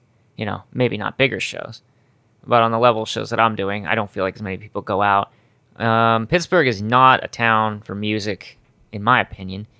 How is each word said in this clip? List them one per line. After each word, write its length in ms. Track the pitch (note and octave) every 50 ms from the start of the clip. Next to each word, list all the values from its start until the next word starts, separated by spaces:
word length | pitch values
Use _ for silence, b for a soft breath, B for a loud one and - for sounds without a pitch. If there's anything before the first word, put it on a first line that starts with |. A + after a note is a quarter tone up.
| _ _ _ _ _ _ _
You 100 | - A2
know, 180 | G#2 G2 G2 - _ -
maybe 240 | A#2+ B2+ A#2 A2 G#2
not 200 | G2+ - - -
bigger 220 | C3+ C3+ G2+ F#2
shows, 420 | - - - - - - A2+ - _ _ _ _ _ _ _ _ _ _ _ _ -
but 160 | A2 A#2+ A#2+
on 100 | A2+ A2+
the 80 | A2+ A2+
level 240 | A#2+ B2 A2+ A2 A2
of 40 | -
shows 200 | - A2+ A2 G#2+
that 100 | A#2 A2
I'm 160 | A2+ A2+ G#2+
doing, 320 | G#2 G2 G2 G2+ G#2 G2+ D2+
I 80 | G#2+
don't 160 | A2 G#2 G2+
feel 140 | - G2+ F#2+
like 100 | F#2+ F#2
as 60 | -
many 160 | G#2+ G2 F#2+ F2+
people 240 | G#2 G#2+ - G#2
go 200 | G2 - G2+ F#2+
out. 300 | G2+ G2+ G2 G2+ G2+ - _ _ _ _ _ _ _ _ _ -
Um, 500 | A2 A#2 A2+ A2+ A2+ A2+ A2+ A2+ A2+ G#2+
Pittsburgh 400 | D#3+ F3 E3+ - F#3 F3+ D3 B2+
is 140 | A2 G2
not 420 | G#2 A2 A#2+ B2+ C3 C3 B2+ - -
a 60 | -
town 520 | - - A#2 A2+ A2+ A2 A2 G#2+ G#2+ G#2
for 140 | G#2 - G2
music, 600 | G2+ G#2 G#2+ G#2+ G#2+ G2+ G#2+ F#2+ - - - - _ _ _ _ _ _ _
in 100 | - G#2
my 200 | G2+ A2+ B2+ A#2+
opinion, 440 | G2 - - - F#2+ F#2 F#2 F#2+ G#2+ - _ _